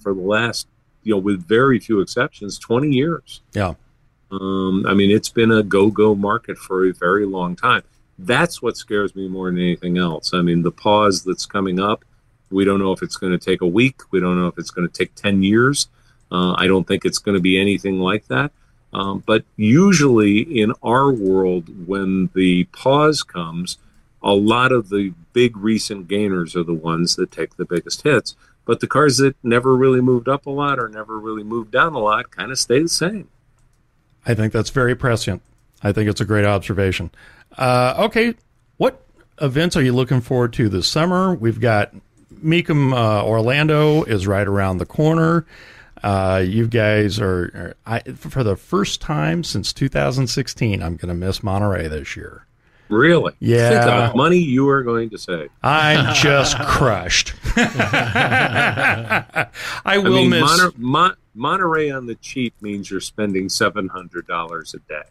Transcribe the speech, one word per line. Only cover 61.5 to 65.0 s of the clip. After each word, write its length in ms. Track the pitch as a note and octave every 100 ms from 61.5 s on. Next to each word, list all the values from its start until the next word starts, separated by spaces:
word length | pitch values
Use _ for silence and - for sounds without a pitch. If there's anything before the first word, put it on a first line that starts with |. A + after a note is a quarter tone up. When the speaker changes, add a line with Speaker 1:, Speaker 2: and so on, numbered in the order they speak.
| F#3 F3 D#3+ D3
Speaker 1:
on 160 | C3+ A#2+
the 100 | A2
cheap 380 | - C3+ A#2 -
means 300 | G#2+ G2+ F#2
you're 100 | F#2+
spending 480 | - - G#2 F#2+ F#2+
seven 380 | - G#2 G2+ F#2+
hundred 380 | F#2 F2+ F2 E2+
dollars 480 | F2 E2 E2+ D2+
a 40 | - -
day. 120 | D2+